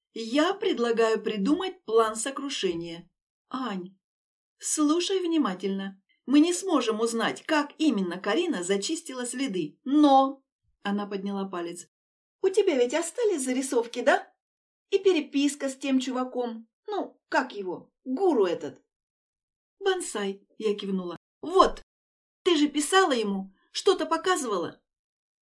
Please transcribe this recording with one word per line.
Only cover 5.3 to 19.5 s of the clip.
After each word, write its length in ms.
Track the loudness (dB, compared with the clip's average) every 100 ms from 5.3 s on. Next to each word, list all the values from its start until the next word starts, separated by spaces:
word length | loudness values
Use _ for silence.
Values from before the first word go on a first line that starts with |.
| 2 0 -2 -4 -4 -6 -12 _ _ 2
Мы 120 | 4
не 120 | 6
сможем 460 | 2 0 0 0 0
узнать, 420 | 0 0 -2 -4
как 280 | -2 -2 -2 0
именно 400 | 0 2 -2 -4
Карина 420 | -2 0 0 -2
зачистила 640 | -2 -2 -2 -6 -8 -8 -8
следы, 540 | -4 -4 -4 -6 -8
но...» 600 | 0 4 8 8 6 -2 _ _ _ _
Она 240 | -6 -4 -4
подняла 380 | -6 -6 -6 -6
палец. 420 | -6 -8 -10 -16 _ _ _ _ _
«У 60 | 0
тебя 280 | 2 2 2
ведь 160 | 2
остались 520 | 0 -4 -2 0 0 -2
зарисовки, 560 | -2 0 0 -2 -2
да? 300 | 2 2 -2 _ _ _ _ _ _
И 80 | 2
переписка 720 | 4 2 0 0 0 0 -6
с 60 | -4
тем 240 | -2 0
чуваком. 680 | 0 -4 -4 -4 -6 -8 -14 _ -8
Ну, 340 | -6 -6 -12 _
как 240 | -2 -2
его? 380 | -6 -8 -8 -12 _
Гуру 420 | -8 0 2 4 2
этот». 340 | 0 -6 -12 _ _ _ _ _ _ _